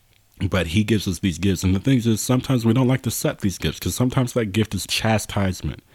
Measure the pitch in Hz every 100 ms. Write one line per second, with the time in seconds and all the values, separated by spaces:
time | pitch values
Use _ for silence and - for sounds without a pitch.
0 | _ _ _ - 92 98 80 98 104 107
1 | 101 85 98 82 98 87 95 98 135 131
2 | 113 107 - 127 - 127 113 120 127 131
3 | 117 - 156 - 101 - 80 - 92 -
4 | 127 139 123 123 107 110 107 98 - -
5 | 110 110 - 104 95 90 78 - -